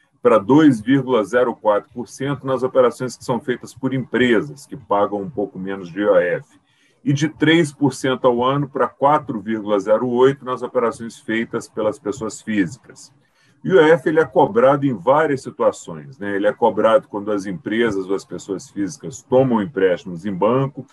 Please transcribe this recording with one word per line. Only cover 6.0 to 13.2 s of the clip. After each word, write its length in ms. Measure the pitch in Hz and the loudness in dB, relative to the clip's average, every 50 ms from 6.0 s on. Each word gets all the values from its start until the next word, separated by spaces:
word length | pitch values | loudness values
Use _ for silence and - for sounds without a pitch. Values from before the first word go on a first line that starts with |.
I 40 | 104 | 0
O 120 | 104 98 | 4 4
F. 300 | 87 87 87 82 - - _ _ _ _ _ _ _ _ _ _ _ _ | 4 4 2 -2 -4 -6 _ _ _ _ _ _ _ _ _ _ _ _
E 80 | 147 143 | -2 0
de 160 | 139 151 151 | 0 0 -4
três 440 | - - 156 151 160 170 175 143 - | -2 0 2 4 4 4 2 0 -2
por 200 | - 143 135 139 | -2 -2 -2 -2
cento 340 | - - 135 127 123 - | -2 -2 -2 -2 2 2
ao 180 | 127 120 117 123 | 0 2 2 0
ano 240 | 131 139 143 147 139 | 0 0 0 -2 -4
pra 180 | - 135 127 | -2 -4 -4
quatro 540 | - - _ 135 143 151 147 127 120 120 107 | -4 -2 _ 2 2 2 2 0 -4 -8 -8
vírgula 400 | 92 107 113 110 101 104 107 101 | -6 -6 -6 -6 -2 -2 -2 0
zero 280 | 95 107 107 110 123 127 | 2 2 0 2 2 -2
oito 360 | 120 120 127 135 139 139 127 | 2 4 4 4 4 2 -4
nas 180 | 127 127 117 123 | -8 -8 -6 -8
operações 560 | 117 - 127 117 113 113 - 117 117 - - | -4 -2 -2 -2 -2 -4 -6 -10 -14 -14 -14
feitas 500 | - - 110 113 117 - - 117 - - | -8 -6 -4 -4 -4 -4 -6 -8 -10 -8
pelas 300 | _ 120 107 110 101 - | _ -4 -4 -4 -4 -4
pessoas 420 | _ 104 98 - 110 107 - - | _ -8 -8 -6 -8 -10 -10 -12
físicas. 720 | - - 107 104 95 82 - - _ - - - - - _ _ | -8 -4 -2 -2 -2 -2 -4 -10 _ -20 -20 -20 -20 -20 _ _